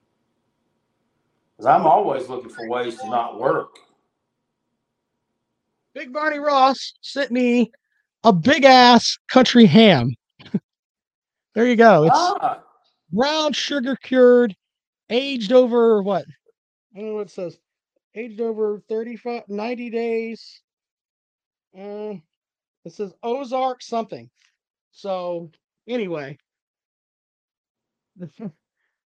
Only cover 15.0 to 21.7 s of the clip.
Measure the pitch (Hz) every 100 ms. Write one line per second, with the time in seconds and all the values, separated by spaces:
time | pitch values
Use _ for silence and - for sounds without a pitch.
15 | - 233 277 269 196 254 254 240 226 214
16 | 196 185 143 - _ _ _ _ _ 190
17 | 220 214 202 - 175 - _ _ _ _
18 | _ 202 233 208 233 214 214 208 - 220
19 | 233 240 240 240 - 202 220 247 240 226
20 | 233 226 226 226 - _ _ _ _ _
21 | _ _ _ _ _ _ _